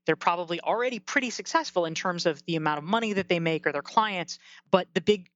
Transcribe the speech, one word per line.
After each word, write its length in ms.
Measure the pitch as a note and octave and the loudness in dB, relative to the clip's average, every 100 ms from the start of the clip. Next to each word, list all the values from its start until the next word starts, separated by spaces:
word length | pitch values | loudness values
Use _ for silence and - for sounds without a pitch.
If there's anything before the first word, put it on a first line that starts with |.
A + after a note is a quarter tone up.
| - | -2
They're 120 | D#3+ | 2
probably 420 | - F3 E3 E3+ | 2 0 -2 -4
already 400 | - G#3 B3 A#3 | -2 0 -2 -6
pretty 300 | - C#4+ B3 | -4 -2 -2
successful 560 | - G3 E4 D#4 F#3 E3 | -6 -2 -2 0 -2 -2
in 100 | D#3+ | -2
terms 300 | F#3+ F3 E3+ | -4 0 0
of 180 | C#3+ - | -2 -2
the 120 | E3 | -2
amount 220 | D#3 D3 | 0 -2
of 40 | |
money 300 | D#3 A3 A3+ | 0 -2 0
that 160 | G3 F#3 | -2 0
they 100 | F3 | 0
make 260 | E3 D#3+ D#3 | 2 0 0
or 60 | |
their 100 | D3 | -4
clients. 560 | - - G#3+ F#3 E3 - - - _ | -2 0 2 0 -6 -10 -18 -20 _
But 160 | F#3 F3+ | 2 2
the 80 | F#3+ | -2
big 280 | E3 G#3 F3+ | 2 2 0